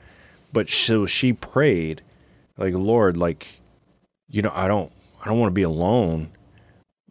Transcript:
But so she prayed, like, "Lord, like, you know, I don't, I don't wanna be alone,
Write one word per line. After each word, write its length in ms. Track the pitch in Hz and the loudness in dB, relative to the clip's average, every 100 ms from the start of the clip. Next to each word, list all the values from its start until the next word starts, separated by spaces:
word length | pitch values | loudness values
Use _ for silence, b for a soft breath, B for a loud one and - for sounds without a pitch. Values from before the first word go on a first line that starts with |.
| B B B B B | B B B B B
But 200 | 113 98 | -4 -2
so 340 | - - 113 | 0 2 2
she 300 | 95 - 127 | 2 0 0
prayed, 680 | 117 - 131 147 92 80 78 - b b b b - | -2 -2 0 2 2 0 -6 -12 b b b b -6
like, 160 | 95 | -4
"Lord, 460 | 92 98 117 98 85 | -2 0 2 2 2
like, 420 | 87 80 - - _ _ _ _ _ _ _ | -2 -4 -12 -20 _ _ _ _ _ _ _
you 100 | 104 | -4
know, 120 | 104 | -2
I 120 | 87 95 | -2 0
don't, 240 | 104 85 - _ _ | 0 -2 -12 _ _
I 60 | - | -4
don't 120 | 117 | 0
wanna 120 | 110 | 2
be 120 | 92 | 2
alone, 680 | 87 80 90 120 92 80 78 - _ b b b _ _ _ | 0 0 0 2 0 -2 -8 -14 _ b b b _ _ _